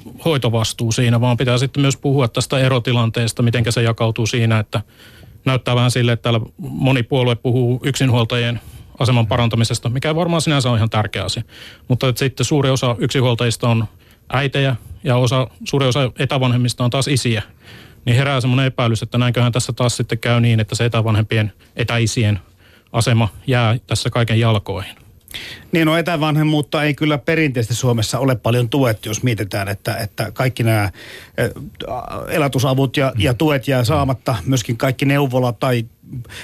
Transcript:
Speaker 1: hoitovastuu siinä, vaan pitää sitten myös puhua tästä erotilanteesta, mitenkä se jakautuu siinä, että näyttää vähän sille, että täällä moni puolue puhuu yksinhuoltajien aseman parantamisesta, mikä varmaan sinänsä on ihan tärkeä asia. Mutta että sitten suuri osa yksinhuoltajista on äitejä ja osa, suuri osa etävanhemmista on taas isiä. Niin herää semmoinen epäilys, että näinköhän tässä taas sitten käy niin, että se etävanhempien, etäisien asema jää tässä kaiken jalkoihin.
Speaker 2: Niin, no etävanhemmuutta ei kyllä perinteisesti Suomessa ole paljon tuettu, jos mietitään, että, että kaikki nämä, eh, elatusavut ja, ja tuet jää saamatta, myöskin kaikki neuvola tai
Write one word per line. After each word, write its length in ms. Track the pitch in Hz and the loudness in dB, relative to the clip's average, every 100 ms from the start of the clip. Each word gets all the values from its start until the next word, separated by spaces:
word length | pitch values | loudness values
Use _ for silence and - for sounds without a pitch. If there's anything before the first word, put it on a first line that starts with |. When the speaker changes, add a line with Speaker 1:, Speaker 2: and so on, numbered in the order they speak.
| - - | -16 -6
Speaker 1:
hoitovastuu 680 | 165 147 123 113 107 - 117 | -2 0 0 0 -2 -2 -2
siinä, 280 | 113 123 117 | 2 2 4
vaan 160 | 123 120 | 2 2
pitää 220 | 135 120 | 2 2
sitten 220 | 131 - | 0 2
myös 160 | 139 135 | 0 0
puhua 320 | 143 139 120 | 0 2 2
tästä 300 | - - 139 | 0 -2 0
erotilanteesta, 840 | 131 131 117 120 113 117 117 - | 2 2 2 2 2 0 -2 0
mitenkä 280 | 120 120 117 | 0 2 0
se 120 | 120 | 2
jakautuu 440 | 113 113 113 110 110 | 0 2 0 0 -2
siinä, 320 | 127 113 110 | 0 2 2
että 220 | 104 107 - - - - - - | 0 -6 -8 -14 -20 -20 -20 -8
näyttää 300 | - 131 - | -2 -2 0
vähän 160 | 123 123 | 2 2
sille, 220 | 127 120 | 2 2
että 100 | 117 | 0
täällä 180 | 120 117 110 - | 0 -2 -2 -10
moni 440 | 139 131 131 135 | -10 -2 2 2
puolue 320 | 113 143 123 | 2 0 0
puhuu 460 | 117 127 123 120 127 | 0 0 0 0 0
yksinhuoltajien 760 | 151 135 135 120 117 123 117 120 - - - - | -2 0 2 2 2 0 -2 -4 -10 -18 -20 -4
aseman 280 | 117 123 110 | 2 2 2
parantamisesta, 600 | 127 117 117 117 117 117 | 2 2 2 0 -2 -4
mikä 260 | 127 151 | -2 -2
varmaan 280 | 160 156 170 | 0 0 0
sinänsä 280 | 156 143 123 | 2 0 2
on 60 | 117 | 0
ihan 140 | 110 | 0
tärkeä 340 | 110 104 - | 0 -2 -4
asia. 180 | - 123 - - - - - | -6 -6 -8 -16 -20 -20 -4
Mutta 200 | 123 131 | 0 0
että 100 | 120 | 0
sitten 280 | 135 - 123 | -2 -2 0
suuri 240 | 151 135 | 2 2
osa 260 | 131 127 117 | 2 0 -2
yksinhuoltajista 680 | 131 143 127 117 123 - 123 | -2 2 2 2 0 0 0
on 160 | 113 113 - - _ - | 2 0 -8 -20 _ -6
äitejä 440 | 127 139 143 135 123 - - | -4 -2 0 0 -2 -6 -8
ja 120 | 151 123 | 0 2
osa, 320 | 127 131 127 - | 2 0 -2 -6
suuri 220 | 226 143 131 | -4 0 2
osa 260 | 135 127 - | 2 0 -2
etävanhemmista 640 | 135 143 127 123 123 - | -2 0 0 2 0 0
on 60 | 123 | 0
taas 180 | 131 127 | 0 0
isiä. 340 | 139 123 110 - - - - - - | 0 0 -2 -4 -14 -20 -20 -20 -8
Niin 120 | - 120 | 0 2
herää 240 | 139 135 | 2 0
semmoinen 260 | 123 127 135 | 2 2 2
epäilys, 360 | 120 120 113 | 0 0 0
että 160 | 113 120 | -2 0
näinköhän 340 | 123 120 120 | 0 2 2
tässä 200 | 117 - | 0 -2
taas 240 | 120 123 - | -2 -2 0
sitten 220 | 117 117 | -4 -4
käy 220 | 123 120 | 0 2
niin, 200 | 117 110 | 4 2
että 140 | 107 | 0
se 100 | 110 | -2
etävanhempien, 680 | 117 113 110 107 110 113 107 - - - | 0 0 2 0 2 0 -2 -6 -14 -6
etäisien 640 | 113 117 113 - 107 101 - _ - _ _ | -2 0 0 0 0 0 -4 _ -20 _ _
asema 360 | 120 117 113 113 - - | -2 2 2 0 -4 -2
jää 300 | 123 117 117 - | 0 2 0 -2
tässä 240 | 110 127 | -4 -2
kaiken 300 | 123 117 113 | 0 0 2
jalkoihin. 560 | 117 107 - 92 92 - - - - - - - - | 2 2 -2 -8 -10 -14 -20 -20 -20 -16 -16 -18 -4
Speaker 2:
Niin, 140 | 170 160 | 2 2
no 100 | 165 | 2
etävanhemmuutta 840 | 170 165 156 151 151 151 143 160 | 0 0 0 2 2 2 0 0
ei 120 | 147 | 0
kyllä 240 | 143 156 147 | 0 0 0
perinteisesti 560 | - 160 156 127 113 | 0 0 0 0 -2
Suomessa 440 | 120 131 117 107 120 | -2 0 0 -2 0
ole 180 | 135 123 | 0 0
paljon 320 | 113 120 120 | 0 0 2
tuettu, 400 | 147 127 107 113 | 2 0 0 -4
jos 140 | 101 | -4
mietitään, 460 | 127 107 104 107 98 | -2 -2 -4 -4 -4
että, 280 | 98 - 104 | -6 -6 -6
että 340 | 110 - 104 | -8 -8 -8
kaikki 300 | - 131 - | -2 -4 0
nämä, 280 | 113 110 101 - - - - - | 0 2 0 -6 -16 -20 -14 -6
eh, 120 | 120 - - - - 123 - - - | -4 -6 -14 -14 -10 -10 -10 -12 -6
elatusavut 680 | 175 143 131 139 131 135 151 | -2 0 0 0 2 0 0
ja, 160 | 135 117 | -2 0
ja 160 | 131 | 0
tuet 340 | 117 160 143 131 | 2 2 0 0
jää 160 | 131 | 0
saamatta, 500 | 120 151 139 131 - 117 | 2 2 0 -2 -2 -4
myöskin 320 | 87 131 - 113 | -2 -2 -2 -2
kaikki 280 | 135 127 | -2 0
neuvola 480 | 139 139 143 127 123 | 0 2 0 0 0
tai 340 | 113 135 123 117 - - 131 120 - | -2 -2 -2 -4 -12 -16 -14 -14 -16